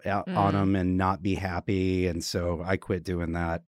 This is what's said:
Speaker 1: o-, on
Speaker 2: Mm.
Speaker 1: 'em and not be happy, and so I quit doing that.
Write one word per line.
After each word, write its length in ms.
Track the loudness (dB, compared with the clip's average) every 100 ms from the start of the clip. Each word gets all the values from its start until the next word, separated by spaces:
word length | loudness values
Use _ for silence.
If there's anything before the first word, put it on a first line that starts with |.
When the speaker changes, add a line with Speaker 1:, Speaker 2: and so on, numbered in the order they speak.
| -2
Speaker 1:
o-, 180 | -2 -2
on 260 | 2 2
Speaker 2:
Mm. 80 | 4
Speaker 1:
'em 140 | 4 2
and 220 | 2 2
not 240 | 2 0
be 140 | 0 -2
happy, 720 | -2 -4 -2 0 2 2 2
and 140 | 0
so 380 | -4 -2 -2 -2 -2
I 100 | -2
quit 280 | -2 -6
doing 280 | -2 -4 -2
that. 320 | -2 -2 -4 -8